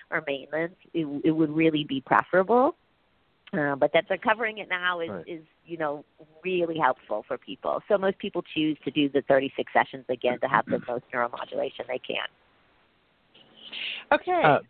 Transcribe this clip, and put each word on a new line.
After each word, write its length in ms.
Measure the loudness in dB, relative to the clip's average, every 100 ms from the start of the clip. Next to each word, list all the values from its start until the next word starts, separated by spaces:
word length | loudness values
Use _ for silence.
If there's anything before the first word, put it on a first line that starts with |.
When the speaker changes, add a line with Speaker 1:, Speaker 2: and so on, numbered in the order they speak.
| -6
Speaker 1:
or 120 | -6 -4
maintenance, 480 | -6 -4 -4 -4 -8 _
it, 120 | -6 -4 0
it 80 | 0
would 180 | 2 2
really 360 | 4 2 2 -2
be 140 | -6
preferable. 760 | 2 2 4 2 4 4 4 0 _ _ _ _ _ _ -8 -4
Uh, 180 | -2 2
but 160 | 2
that 120 | 2 0
they're 80 | -4
covering 400 | 0 0 -2 -6
it 100 | -8
now 320 | -4 -2 -2
is, 100 | -4
Speaker 2:
Right. 140 | -8 -10
Speaker 1:
is, 160 | -14 -16 _
you 140 | -14 -6
know, 260 | -6 -6 -12 _ -20 _
really 340 | -2 0 0 2
helpful 460 | 2 0 -4 -6 -6
for 100 | -10
people. 440 | -10 -8 -4 -4 0
So 100 | 0
most 200 | 0 -2
people 240 | -6 -8 -6
choose 240 | -2 -2 -2
to 80 | -4
do 160 | 0 2
the 140 | 2 4
thirty-six 420 | 2 2 -6 0
sessions 340 | 2 0 -4 -8
again 300 | -2 -2 -2
to 60 | 2
have 180 | 2 2
the 140 | -4
Speaker 2:
<clears throat> 80 | -4
Speaker 1:
most 180 | -8 -4
neuromodulation 720 | -2 -2 -4 -8 -6 -6 -6 -8
they 120 | -8
can. 280 | -6 -6 -6 _ _ _ _ _ _ _ _ _ _ _ _ -20 -16 -10 -8 -8 0
Speaker 3:
Okay, 300 | 0 2 2
Speaker 2:
Uh, 160 | 4 4 2